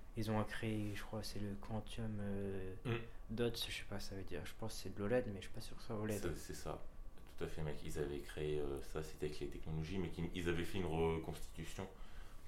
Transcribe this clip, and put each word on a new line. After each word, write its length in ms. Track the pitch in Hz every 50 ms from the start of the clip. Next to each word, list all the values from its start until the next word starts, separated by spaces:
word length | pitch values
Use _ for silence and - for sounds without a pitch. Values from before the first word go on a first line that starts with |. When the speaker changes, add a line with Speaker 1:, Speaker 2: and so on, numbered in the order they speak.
| - - -
Speaker 1:
ils 140 | - 110 110
ont 120 | 107 107 104
créé, 480 | - - - - 110 110 107 104 104 101
je 80 | 98 -
crois, 200 | - - 110 107
c'est 160 | - - 104
le 140 | 101 101 101 101
Quantum, 580 | - - 113 107 104 - - - 113 110 107 101
euh, 540 | 101 101 101 98 101 98 95 95 92 95 - - -
Speaker 2:
Mm. 60 | 127 117 117 117 - - - - -
Speaker 1:
Dots, 200 | 113 107 120 120 113
je 180 | - - - -
sais 120 | - - -
pas, 100 | 101 98
ça 140 | - - 98
veut 80 | 98 95
dire, 180 | 90 95 80 78
je 80 | - - -
pense 160 | 113 107 -
que 60 | - -
c'est 120 | 95 101
de 60 | 101 101
l'oled, 220 | 101 117 127 123 107
mais 80 | 101
je 100 | 92 90
suis 80 | - -
pas 60 | -
sûr 140 | - - -
que 60 | - -
ce 60 | -
soit 80 | 117
oled. 220 | 104 107 107 107 98
Speaker 2:
C'est, 160 | 92 85 78 76
c'est 160 | - - 78
ça, 280 | - - 78 76 - - - - - - - - - - - - -
tout 60 | 82
à 20 |
fait, 160 | 78 - 82 80
mec. 140 | 76 71 76 -
Ils 140 | 78 78 80
avaient 220 | 73 71 71 71
créé, 400 | - - - 78 76 76 76 76
euh, 200 | 71 71 69 69 - - -
ça, 100 | 78 78
c'était 240 | - - - 78
avec 140 | 73 71 -
les 80 | 73 69
technologies, 500 | 69 - - 82 78 78 78 78 95 98
mais 100 | 87 80
qu'ils, 200 | 78 - 85 82 -
ils 140 | 90 85 85
avaient 140 | 80 82 85
fait 140 | 82 - 98
une 80 | 90
reconstitution 1000 | 82 78 80 82 82 82 82 80 - 80 - - - - - 80 - - - 95 98 - - - - - - - - - - -